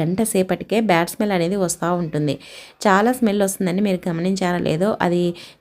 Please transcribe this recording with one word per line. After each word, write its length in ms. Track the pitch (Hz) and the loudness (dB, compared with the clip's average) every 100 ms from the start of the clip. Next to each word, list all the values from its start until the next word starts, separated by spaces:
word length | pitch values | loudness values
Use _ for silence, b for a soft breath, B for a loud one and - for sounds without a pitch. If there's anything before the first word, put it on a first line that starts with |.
గంట 200 | 160 185 | -2 0
సేపటికే 580 | 220 196 185 180 - 208 | 0 0 0 -2 -2 0
బ్యాడ్ 300 | 220 170 170 | 2 0 0
స్మెల్ 220 | - 208 190 | -2 0 0
అనేది 200 | 165 202 | 0 0
వస్తూ 340 | 175 - 170 | -2 -2 -2
ఉంటుంది. 420 | 175 165 151 151 131 B B B B | -2 -2 -2 -2 -2 B B B B
చాలా 300 | 214 190 220 | 2 4 4
స్మెల్ 300 | 254 226 202 | 2 2 2
వస్తుందండి. 420 | 190 190 190 180 208 | 0 0 -2 0 0
మీరు 140 | 180 | 0
గమనించారో 560 | 180 165 180 190 180 175 | -2 -2 0 0 0 0
లేదో, 260 | - 156 196 - | 0 0 0 0
అది 220 | 180 175 175 175 B B | 0 2 0 -2 B B